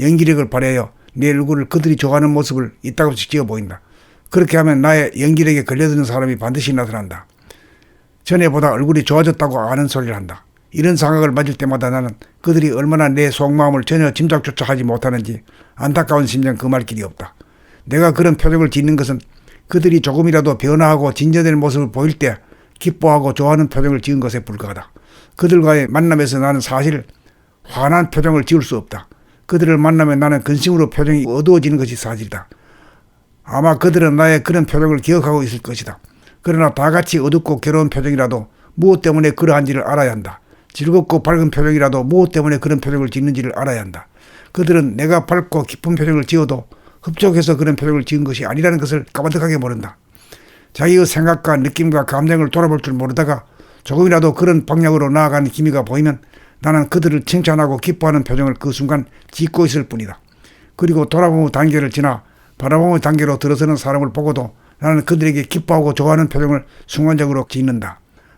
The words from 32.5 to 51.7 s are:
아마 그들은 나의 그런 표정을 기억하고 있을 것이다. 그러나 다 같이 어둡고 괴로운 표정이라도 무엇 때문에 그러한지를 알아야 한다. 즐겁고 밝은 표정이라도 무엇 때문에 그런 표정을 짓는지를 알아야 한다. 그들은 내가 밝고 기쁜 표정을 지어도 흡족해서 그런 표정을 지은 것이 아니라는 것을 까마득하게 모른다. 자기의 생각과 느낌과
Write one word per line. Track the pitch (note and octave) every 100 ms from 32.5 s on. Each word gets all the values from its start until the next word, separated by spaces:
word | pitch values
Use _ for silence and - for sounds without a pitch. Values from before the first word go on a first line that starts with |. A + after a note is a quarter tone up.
| - _ _ _ _ _ _ _ _
아마 | - C3+ D#3+ D3+
그들은 | F3+ E3+ D#3+
나의 | D3 D#3+ D#3
그런 | - E3+ D3+
표정을 | C#3+ D#3 D3
기억하고 | A2 E3+ C#3 D3
있을 | C3 A2+
것이다. | - A#2 - - _ _ _ _
그러나 | - E3 D#3
다 | A#2+ D3
같이 | E3+ F3 E3
어둡고 | C#3 E3 D#3+ C3+
괴로운 | D3 D#3 D3+
표정이라도 | - C3+ C#3 B2+ A#2+ G#2+ _ _
무엇 | - F#3 F#3
때문에 | E3+ D#3 D3+
그러한지를 | - D#3+ C#3+ C#3 C3 -
알아야 | C#3+ C3
한다. | A2 F#2 F2+ _ _ _
즐겁고 | - D3 F3+ - E3
밝은 | D#3 E3+ D#3
표정이라도 | D3 D3+ D3+ C#3 C3
무엇 | B2+ F3+ F3
때문에 | E3 D3+ C#3+
그런 | C#3+ D3
표정을 | - C#3+ C3+
짓는지를 | B2 C#3+ C3 B2 -
알아야 | C3 A#2+
한다. | G2 E2+ - _ - - -
그들은 | - E3 E3+ C#3+ G#2+
내가 | D#3 E3+
밝고 | - F3 F3 D#3+
기쁜 | C3+ - E3
표정을 | E3 D3+ D3+
지어도 | B2+ E3 C#3+ C3 - - _ _
흡족해서 | - D#3+ G3+ E3+ D#3 D3
그런 | D#3
표정을 | D3 D3+ D3+
지은 | - D3
것이 | C#3+ C3
아니라는 | A#2 C3 E3+ E3+
것을 | C#3 D3 -
까마득하게 | - D#3 D#3+ E3 D#3
모른다. | B2+ A#2 F#2+ - _ _ _ - - _ _
자기의 | - D#3+ F3+ F3
생각과 | E3+ E3 E3 D#3+ D3
느낌과 | C3+